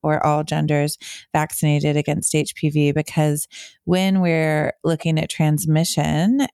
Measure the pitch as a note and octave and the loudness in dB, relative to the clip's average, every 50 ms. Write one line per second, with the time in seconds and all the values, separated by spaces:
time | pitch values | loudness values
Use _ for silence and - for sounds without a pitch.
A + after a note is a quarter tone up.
0 | - D#3 D3+ - - D3+ D3 D3+ D#3 - D3+ D3+ D3+ D3+ D3 D3 D3 D3+ - - | -2 -2 0 2 2 2 0 0 -2 -2 -2 -2 0 0 2 0 0 -2 -4 -8
1 | - - - - - _ - D#3 D#3 - - - D#3 D3+ D3 D3 D3 D3+ D3 D3+ | -12 -16 -16 -18 -10 _ -2 -2 -2 -2 -2 -2 0 2 2 2 0 0 0 0
2 | D3+ - D3 D3+ - - - D3+ C#3+ - - - D#3+ D3+ D3 D3+ D3 C#3+ C#3+ D#3 | 0 -2 -2 -2 -2 -2 0 -2 -2 -2 -4 -4 -4 -2 0 2 2 2 0 -2
3 | D3+ - - D#3 D3+ D3+ D3 D3+ - - - - - - - _ _ F3 F3+ F#3 | -4 -2 0 0 0 2 0 -2 -6 -10 -14 -20 -20 -20 -20 _ _ -2 0 0
4 | F#3+ F#3+ F#3+ F#3+ F3+ E3+ E3 D#3+ D#3+ D#3 D3+ D3+ D3+ - - _ - E3 E3 - | 2 2 2 2 2 2 2 2 2 2 0 0 -2 -2 -4 _ -2 -2 -2 0
5 | - E3 D#3+ D#3 E3 - - - D#3 D3+ D3+ D3 E3 D#3+ D#3 D#3 E3 - - D#3 | 0 0 0 0 -2 -2 -2 0 2 2 2 2 2 2 2 2 2 0 0 0
6 | D3 D#3 D#3+ D3+ F3 G#3+ C4 C#4 C4+ - | 0 0 0 0 2 2 2 2 0 -2